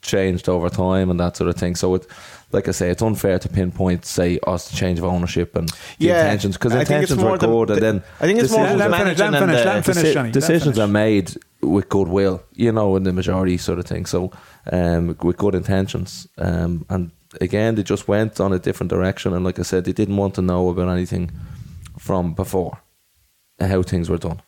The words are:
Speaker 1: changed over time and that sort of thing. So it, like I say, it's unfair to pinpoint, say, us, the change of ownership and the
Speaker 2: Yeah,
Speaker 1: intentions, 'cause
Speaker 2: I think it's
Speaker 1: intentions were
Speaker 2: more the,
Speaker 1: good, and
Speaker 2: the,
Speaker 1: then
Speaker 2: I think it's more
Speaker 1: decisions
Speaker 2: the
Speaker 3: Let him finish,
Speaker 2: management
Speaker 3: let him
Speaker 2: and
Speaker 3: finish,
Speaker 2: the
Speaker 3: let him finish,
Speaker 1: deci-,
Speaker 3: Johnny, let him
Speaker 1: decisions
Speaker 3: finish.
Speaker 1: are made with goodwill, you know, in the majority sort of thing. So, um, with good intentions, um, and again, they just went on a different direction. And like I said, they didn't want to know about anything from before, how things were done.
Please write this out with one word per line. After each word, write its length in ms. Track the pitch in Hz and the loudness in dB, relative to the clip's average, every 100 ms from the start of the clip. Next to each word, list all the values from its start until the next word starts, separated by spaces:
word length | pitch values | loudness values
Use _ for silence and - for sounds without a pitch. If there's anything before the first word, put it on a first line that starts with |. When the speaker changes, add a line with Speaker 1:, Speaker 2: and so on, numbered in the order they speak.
Speaker 1:
changed 480 | - 104 95 90 - | -2 0 2 0 0
over 200 | 90 87 | 0 0
time 400 | - 92 95 92 | 0 2 2 2
and 100 | 87 | 2
that 180 | 87 - | 0 0
sort 120 | 85 | -2
of 60 | 87 | 0
thing. 200 | 90 87 | -2 0
So 200 | 92 92 | 0 0
it, 100 | - - - - _ | -2 -20 -20 -20 _
like 160 | 101 - | -2 -2
I 40 | |
say, 180 | 90 90 | -2 -2
it's 120 | 90 | 0
unfair 380 | 110 104 101 90 | 0 0 0 0
to 80 | - | 0
pinpoint, 560 | 101 92 - 92 87 - | -2 -2 0 0 0 -4
say, 320 | - 87 87 - | -2 0 0 -2
us, 240 | 87 - | -4 -4
the 60 | - | -4
change 240 | 95 85 | -2 0
of 60 | 90 | 0
ownership 500 | 90 87 - 85 87 | -2 -2 -2 -2 -2
and 140 | 82 | -4
the 60 | - - - | -8 -16 -2
Speaker 2:
Yeah, 260 | 165 175 156 | 2 4 2
Speaker 1:
intentions, 320 | 104 101 90 | 0 -2 -2
'cause 160 | 120 | 0
Speaker 2:
I 100 | 123 | 0
think 200 | 147 147 | 2 0
it's 80 | 147 | 2
Speaker 1:
intentions 120 | 127 | 2
were 60 | 110 | 2
Speaker 2:
more 80 | 185 | 2
the, 100 | 110 | 2
Speaker 1:
good, 220 | 117 110 | 2 2
and 80 | 104 | 2
Speaker 2:
the, 40 | |
Speaker 1:
then 220 | 110 104 - - | 2 0 -6 -2
Speaker 2:
I 60 | 160 | 0
think 140 | 214 | 2
it's 120 | 214 | 2
more 120 | 220 214 | 2 2
Speaker 1:
decisions 180 | 202 | 2
Speaker 2:
the 60 | 202 | 2
Speaker 3:
Let 100 | 175 | 2
him 40 | 185 | 0
finish, 100 | 160 | 2
Speaker 2:
management 20 | |
Speaker 3:
let 80 | 202 | 2
him 60 | - | 2
Speaker 2:
and 160 | 190 | 2
Speaker 3:
finish, 100 | 147 | 4
Speaker 2:
the 40 | 190 | 2
Speaker 3:
let 120 | 175 | 2
him 60 | |
finish, 200 | 170 175 | 0 2
Speaker 1:
deci-, 100 | 160 | 2
Speaker 3:
Johnny, 140 | 143 120 | 2 0
let 80 | 127 | 0
him 60 | |
Speaker 1:
decisions 340 | 156 165 151 113 | 2 2 2 2
Speaker 3:
finish. 140 | 104 | 2
Speaker 1:
are 20 | |
made 420 | 101 110 104 87 - _ _ | 4 4 2 0 -10 _ _
with 280 | 69 95 95 | 0 0 2
goodwill, 540 | 101 90 95 98 92 - | 0 2 2 2 0 -8
you 180 | - 117 | 0 0
know, 220 | 110 104 95 | 2 2 2
in 60 | |
the 100 | 95 | 2
majority 440 | 90 90 92 92 90 | 0 0 0 0 0
sort 220 | - 90 | -2 -4
of 60 | 87 | -4
thing. 200 | 85 87 | -6 -2
So, 260 | 87 92 - - - - | -4 -4 -10 -20 -16 -4
um, 440 | 90 87 85 85 - | 0 2 2 0 0
with 140 | 82 87 | -2 2
good 180 | 101 92 | 0 0
intentions, 720 | 85 95 95 - 90 - - - | 0 0 0 -4 -8 -12 -18 -6
um, 480 | 90 85 87 85 - | -2 0 -2 -4 -4
and 220 | 95 87 _ _ - | -4 -4 _ _ -6
again, 360 | 90 104 110 110 | -2 0 0 0
they 80 | |
just 240 | 95 101 - | -2 -4 0
went 300 | 104 110 - | 0 0 0
on 100 | 98 | 0
a 60 | 92 | 0
different 300 | - - 90 | -2 -4 -2
direction. 440 | 90 92 98 - | 0 0 -2 -4
And 120 | 87 92 | -2 -2
like 120 | 92 | -4
I 60 | |
said, 220 | 92 95 90 | -2 -2 -2
they 80 | |
didn't 240 | 92 104 98 | -2 0 0
want 160 | 98 95 | 0 0
to 60 | |
know 260 | 92 90 90 | 0 2 0
about 200 | 87 90 | 0 0
anything 420 | 90 90 92 87 - - - - - - - | 0 -2 -4 -4 -8 -14 -14 -16 -18 -18 -18
from 360 | - 95 87 | -4 -2 -2
before, 440 | 80 95 95 82 - _ _ _ _ _ _ _ _ | -4 -4 -2 -4 -8 _ _ _ _ _ _ _ _
how 200 | 95 95 | 0 0
things 260 | 90 92 85 | 0 -2 -2
were 80 | 87 | -4
done. 240 | 87 85 | -4 -8